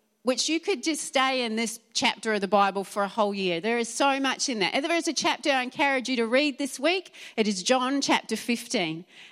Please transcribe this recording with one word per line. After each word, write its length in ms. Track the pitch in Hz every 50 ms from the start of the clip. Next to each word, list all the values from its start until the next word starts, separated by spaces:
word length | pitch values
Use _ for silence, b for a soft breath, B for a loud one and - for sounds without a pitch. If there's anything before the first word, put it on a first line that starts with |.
| _ _ _ _ -
which 240 | 240 262 - - -
you 120 | 311 330
could 220 | 330 392 392 240
just 220 | 247 330 302 285 -
stay 380 | - - 262 262 262 262 262
in 140 | 240 226 220
this 240 | 226 233 220 - - _ _ -
chapter 400 | - 233 233 - - - 220 214
of 80 | 208
the 60 | 196 185
Bible 360 | 208 202 202 196 185 196 190
for 180 | - - 214
a 60 | 202 190
whole 240 | - 233 208 202
year. 280 | 202 202 190 180 170 165
There 180 | 156 226 233 240
is 100 | 233 233
so 320 | - - 285 277 269 277
much 300 | 269 262 - - - -
in 80 | 240 214
that. 160 | 180 - -
If 80 | 269
there 140 | 285 320 339
is 120 | 339 311 339
a 40 | 262
chapter 360 | - - 330 269 - - 311
I 120 | 277 262
encourage 460 | 247 254 - - 294 285 269 262 226 247
you 80 | 262
to 100 | 233 233
read 320 | 220 240 247 294 302 269 -
this 200 | 285 262 - -
week, 360 | 254 320 359 381 359 - B B B B B
it 120 | - 220 214
is 140 | 208 185
John 400 | 180 - 254 262 254 254 277 277
chapter 340 | - - - - - - 220
fifteen. 680 | 214 - - 240 233 - - - 220 175 160 160 165 180 B B B B B